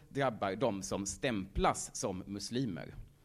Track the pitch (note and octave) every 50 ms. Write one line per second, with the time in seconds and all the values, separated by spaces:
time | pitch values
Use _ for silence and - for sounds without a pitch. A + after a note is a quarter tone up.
0 | - - - C3+ C#3 C3 A2+ G2 - G2 F#2+ A2 C3+ A#2+ G2+ G2 F#2+ - G#2+ F#2+
1 | G2 - - - - C3+ A#2 G2+ F#2+ - - E3 F#3 E3 A2+ - - - - -
2 | - A2 F#2 F#2 - - G2+ G2+ - - A2+ B2 - A2+ E2+ C#2 A1 - - -
3 | - - - -